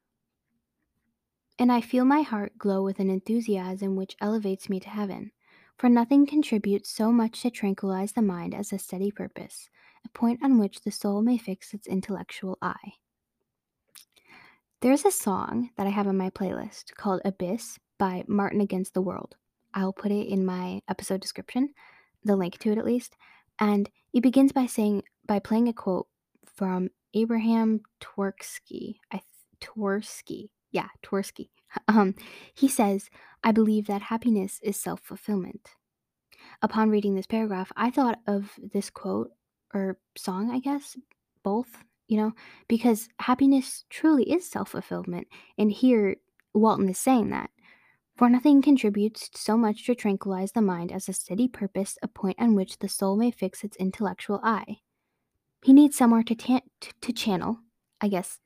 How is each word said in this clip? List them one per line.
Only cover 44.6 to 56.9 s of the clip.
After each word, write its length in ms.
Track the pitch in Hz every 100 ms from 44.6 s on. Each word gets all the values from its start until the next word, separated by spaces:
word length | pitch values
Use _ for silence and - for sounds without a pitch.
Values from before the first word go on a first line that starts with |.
| - - - 175 185 175 - - - -
And 120 | 214
here, 460 | 202 254 233 196 - _ _ _
Walton 340 | 214 220 - 190
is 100 | 185
saying 340 | 262 254 -
that. 180 | 65 - _ _ _ _ _ _ -
"For 140 | 240
nothing 320 | 247 294 277
contributes 680 | 294 269 214 202 214 - -
so 240 | - - 220
much 280 | 220 214 -
to 80 | 240
tranquilize 580 | 208 196 202 185 196
the 80 | 233
mind 320 | 202 175 175
as 160 | 190 -
a 40 |
steady 360 | 185 - 185 254
purpose, 480 | - 196 190 202 -
a 60 | -
point 300 | - 190 -
on 160 | 233 202
which 240 | 185 -
the 80 | 196
soul 300 | - 196 202
may 120 | 240
fix 320 | - 185 -
its 140 | 208 -
intellectual 640 | 190 - 196 185 - 202
eye." 380 | - 220 - 214 _ _ _ _ _ _ _ _
He 120 | -
needs 240 | 277 294 -
somewhere 260 | 240 226
to 120 | 233 226
tan-, 260 | - 254 - _
t-, 120 | -